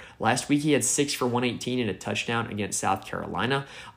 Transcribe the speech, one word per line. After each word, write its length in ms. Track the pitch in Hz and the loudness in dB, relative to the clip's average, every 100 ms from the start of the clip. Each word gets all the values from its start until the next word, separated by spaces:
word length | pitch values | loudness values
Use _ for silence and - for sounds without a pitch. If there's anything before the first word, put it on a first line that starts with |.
| - - | -14 -2
Last 280 | 113 127 - | 2 2 2
week, 140 | 147 | 2
he 100 | 156 | 4
had 120 | 135 | 4
six 280 | 117 - 143 | 4 2 2
for 140 | - 127 | 0 0
one 160 | 120 | 2
eighteen 380 | 123 110 - 127 | 0 -2 -2 0
and 100 | 113 | 0
a 40 | |
touchdown 520 | 90 - 101 - 117 113 | -2 -4 -2 0 -2 -2
against 320 | 104 98 - | -4 -2 0
South 260 | 104 98 | 0 0
Carolina. 640 | - 90 80 85 113 139 139 - - | -2 -6 -4 -2 0 0 -2 -12 -10